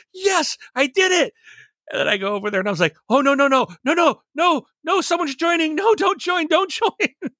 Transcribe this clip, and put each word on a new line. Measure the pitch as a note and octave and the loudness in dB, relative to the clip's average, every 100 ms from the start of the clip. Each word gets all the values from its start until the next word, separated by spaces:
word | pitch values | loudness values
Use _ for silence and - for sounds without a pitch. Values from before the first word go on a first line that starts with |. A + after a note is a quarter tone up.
| _ | _
yes, | F#4 G4 F4+ C#4+ - - | -4 0 0 -2 -6 -8
I | B3+ C#4 | -4 -2
did | F#4 F#4 | 0 2
it." | F4+ C#4 - - - - _ - | 2 0 -4 -20 -20 -20 _ -8
And | - | -4
then | - | -2
I | G3+ | -2
go | G3 | -2
over | G#3 G#3 | -4 -2
there | G3+ | -2
and | G3+ | -2
I | |
was | E3+ | 0
like, | E3 - - | -2 -4 -2
"Oh, | B3+ | 2
no, | C#4 | 2
no, | C#4 C#4 | 2 2
no, | C4+ G3+ F3 | 2 0 -4
no, | B3+ | -2
no, | E4+ E4 G#3 _ | 2 2 0 _
no, | C#4+ F4 D4+ - _ | -2 0 0 -4 _
no, | D4+ F#4+ | -2 -2
someone's | - F4+ D#4 C4 | 0 -2 -2 -4
joining. | E4+ E4+ D#4 D#4 | -2 0 -2 0
No, | G#4 | 0
don't | G#4+ D4+ G4 | 2 0 -2
join, | F4+ F4+ D#4+ | -4 -4 0
don't | E4 F#4+ | 0 0
<laughs> | - A4 - | -2 -4 -2
join." | G4+ - E4+ - | -4 -6 -14 -4